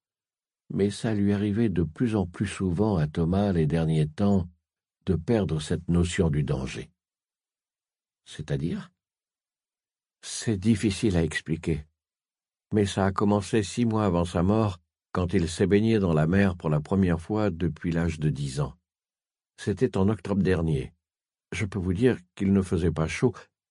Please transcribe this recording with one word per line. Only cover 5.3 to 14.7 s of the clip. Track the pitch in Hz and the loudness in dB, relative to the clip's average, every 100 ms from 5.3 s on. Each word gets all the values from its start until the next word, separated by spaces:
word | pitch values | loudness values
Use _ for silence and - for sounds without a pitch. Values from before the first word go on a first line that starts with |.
| 113 85 78 | 0 0 -2
cette | - 82 - | -4 -6 0
notion | 87 85 - 82 | 0 2 0 0
du | 73 | 0
danger. | 67 67 67 - - _ _ _ _ _ _ _ _ _ _ _ _ _ | -2 -4 -6 -10 -14 _ _ _ _ _ _ _ _ _ _ _ _ _
C'est-à-dire ? | - - - 67 170 208 - _ _ _ _ _ _ _ _ _ _ _ _ _ | -18 -14 -6 -4 -4 -6 -10 _ _ _ _ _ _ _ _ _ _ _ _ _
C'est | - - - 98 | -14 -6 -4 0
difficile | 107 104 113 98 113 87 | 2 2 0 0 2 2
à | |
expliquer. | 80 - - 80 - 73 - _ _ _ _ _ _ _ _ | 0 -2 -6 -4 -2 -4 -6 _ _ _ _ _ _ _ _
Mais | 107 98 | 0 2
ça | - 95 | 2 0
a | |
commencé | 95 107 104 98 113 | 2 2 2 2 0
six | 95 - | 0 -2
mois | 117 110 104 | 0 2 2
avant | 85 | 2
sa | 87 92 | 0 2
mort, | 87 110 107 | 2 2 2